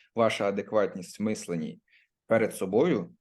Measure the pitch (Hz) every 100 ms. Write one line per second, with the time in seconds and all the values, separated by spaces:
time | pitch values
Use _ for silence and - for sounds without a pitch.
0 | _ 113 113 - 101 101 - 107 98 95
1 | 90 - 107 107 - 85 76 - _ _
2 | _ _ _ 113 104 - 95 107 175 117
3 | 85 -